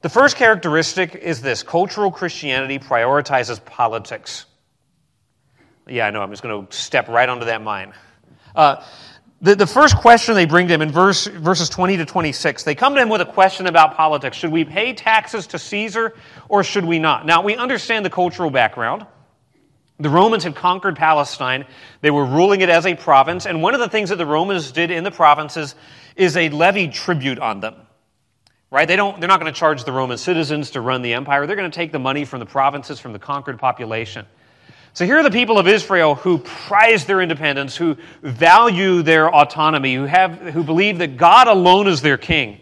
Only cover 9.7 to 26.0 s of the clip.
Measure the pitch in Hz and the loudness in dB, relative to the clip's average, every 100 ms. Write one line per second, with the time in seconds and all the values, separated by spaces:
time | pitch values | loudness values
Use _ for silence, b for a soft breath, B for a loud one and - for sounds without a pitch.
9.7 | - 294 - 233 233 - 214 165 165 180 | 4 6 6 6 6 4 0 4 2 2
10.7 | 160 156 147 190 190 202 196 160 175 165 | 0 0 2 2 2 -4 -4 -2 0 -2
11.7 | - 180 196 156 185 156 131 160 - - | -2 -2 -2 -4 -4 -4 -2 -4 -4 -6
12.7 | 147 254 285 233 214 175 - 190 190 185 | 0 0 2 0 0 -2 2 2 2 0
13.7 | 170 156 - 156 151 135 - 165 160 147 | 4 4 4 0 0 -6 -8 -4 -2 -2
14.7 | 160 233 233 - 220 214 220 175 170 - | -4 -6 -4 0 0 0 -12 -10 -14 -8
15.7 | 202 220 208 226 226 B B B 208 185 | -8 -6 -4 -6 -8 B B B 0 0
16.7 | 202 165 165 160 131 156 170 196 226 247 | -2 -2 0 0 -2 2 0 0 -4 -4
17.7 | 233 - 226 190 185 175 170 165 131 113 | -6 -4 -4 -4 -4 -4 -4 -4 0 0
18.7 | - 117 180 214 _ _ _ _ _ _ | -2 -6 -6 -12 _ _ _ _ _ _
19.7 | _ _ _ 147 156 214 220 170 139 180 | _ _ _ 0 2 4 2 -4 -4 -2
20.7 | 185 196 147 160 151 139 - 127 131 139 | -2 -4 -2 0 2 0 -6 -6 -6 -8
21.7 | B B B 151 147 135 139 190 202 185 | B B B 0 0 0 2 2 2 4
22.7 | 170 175 170 - 139 135 180 196 160 175 | 4 2 -4 2 4 4 -2 -6 -4 -2
23.7 | 262 233 220 196 190 156 151 185 190 139 | -2 -2 -4 -4 -6 -2 -2 -2 -4 -6
24.7 | 127 170 170 185 - 156 147 151 - 147 | -4 -4 -4 -6 2 4 4 -2 -10 -10
25.7 | - b b | -14 b b